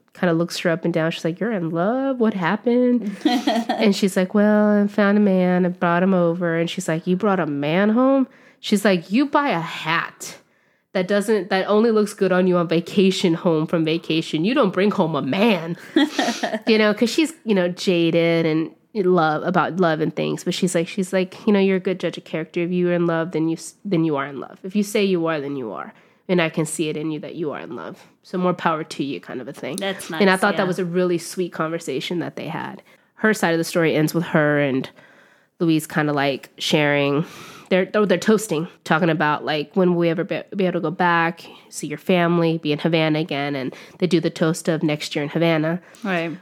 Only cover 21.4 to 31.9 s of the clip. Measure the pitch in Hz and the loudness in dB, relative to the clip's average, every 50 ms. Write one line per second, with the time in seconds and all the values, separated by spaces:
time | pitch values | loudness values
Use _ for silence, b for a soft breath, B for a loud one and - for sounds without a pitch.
21.4 | - 226 208 196 190 196 190 185 185 202 180 185 - 170 170 185 - - - - | 0 2 2 4 4 4 2 0 0 -2 -4 -4 -4 -6 -6 -8 -14 -8 -6 -6
22.4 | 160 - - 175 170 170 180 180 175 175 175 170 175 170 165 165 165 180 180 156 | -6 -4 -4 -4 -2 -2 0 0 0 2 2 2 2 2 0 0 -2 -2 -2 -2
23.4 | 160 160 165 165 - - - _ - 208 190 165 165 160 147 135 135 143 143 127 | -2 -2 -2 -4 -8 -16 -18 _ -6 -2 0 0 2 2 0 -2 -4 -6 -8 -12
24.4 | - - - - - 190 185 208 202 202 - 220 202 196 185 170 165 160 160 151 | -14 -14 -16 -16 -12 -6 -2 -2 -2 0 0 0 2 2 2 0 0 -2 -2 -2
25.4 | 139 143 143 139 123 107 92 67 - - - b b b b b b - 185 175 | -4 -6 -6 -6 -6 -8 -8 -10 -12 -14 -16 b b b b b b 0 2 2
26.4 | 165 160 - 175 156 156 - - 165 151 147 151 156 160 156 151 151 143 - 147 | 2 2 0 -2 -4 -4 -2 -4 -4 -4 -4 -4 -6 -6 -6 -8 -10 -10 -10 -8
27.4 | 170 143 120 73 80 80 120 117 80 101 185 - - - _ _ _ - - 185 | -6 -6 -6 -8 -10 -12 -12 -12 -12 -12 -14 -16 -20 -20 _ _ _ -8 -4 0
28.4 | 180 180 175 180 - 175 160 156 156 156 - - 147 135 135 - - - - 127 | 0 0 0 2 2 0 0 0 -4 -8 -6 -6 -6 -6 -6 -8 -10 -10 -12 -10
29.4 | 120 123 160 - - 123 143 - 196 196 190 196 - - 170 214 208 196 185 185 | -10 -12 -12 -10 -8 -8 -6 -6 -6 -6 -6 -8 -10 -8 -2 2 4 4 4 4
30.4 | 220 208 196 - 196 185 175 175 185 170 170 185 180 180 175 165 - - - 190 | 2 0 0 0 -2 -2 -2 -4 -4 -4 -2 0 0 0 0 -2 -4 -6 -6 -6
31.4 | 180 170 - - 160 160 165 165 - - | -6 -6 -4 -6 -6 -4 -4 -8 -6 -6